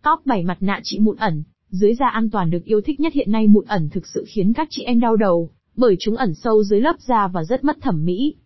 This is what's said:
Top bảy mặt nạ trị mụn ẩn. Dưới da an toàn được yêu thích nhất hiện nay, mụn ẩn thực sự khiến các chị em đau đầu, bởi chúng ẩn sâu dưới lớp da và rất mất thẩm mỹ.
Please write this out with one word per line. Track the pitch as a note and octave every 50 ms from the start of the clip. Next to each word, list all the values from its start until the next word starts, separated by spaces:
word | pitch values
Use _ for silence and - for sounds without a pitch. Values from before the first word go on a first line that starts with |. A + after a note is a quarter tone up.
| _
Top | D4+ D#4+ D#4+ _
bảy | C#4 B3 G3
mặt | E3+ F3+ F3+ -
nạ | G3 F#3+ G3 -
trị | - - G#3 -
mụn | G#3 G#3+ G3
ẩn. | - A3 G#3 D#3+ D3+ D#3 _ _ _ _ _
Dưới | - F#3 G#3 G#3 A#3
da | B3 C#4 A#3+
an | - A3 A3+ G#3+
toàn | A3 G#3 F3+ D#3+
được | F3 F3 F3
yêu | - G#3+ G#3
thích | G#3 - D4 C#4
nhất | D4 E4
hiện | C#4+ C#4+ - F#3+
nay, | G#3+ A3 A3
mụn | G#3 G#3 G#3 -
ẩn | - G#3 F#3+ D#3 D3
thực | - F#3+ -
sự | - - - - -
khiến | - A3 F3+ G3
các | A#3 D4 D#4+ D4+
chị | - -
em | - A#3+ A#3+ A#3
đau | B3 A#3 A3+
đầu, | G#3 G#3+ G3 F3 E3+ E3+ D#3 _ _ _ _ _
bởi | - B3+ A#3 F#3+ E3+
chúng | - G#3+ G#3+
ẩn | A#3 C4 G3 D#3
sâu | - - A#3+ A3 G#3+ G#3
dưới | G3 G#3 G3+
lớp | B3 D#4 E4+ -
da | - - B3 A3 G3+ F#3
và | F3+ F3+ D#3+
rất | D#3+ A#3+ C4 C4
mất | D4 D4 -
thẩm | - C4+ F#3+ D#3 D#3
mỹ. | F3 F3+ F#3+ C4+ D4+ - _ _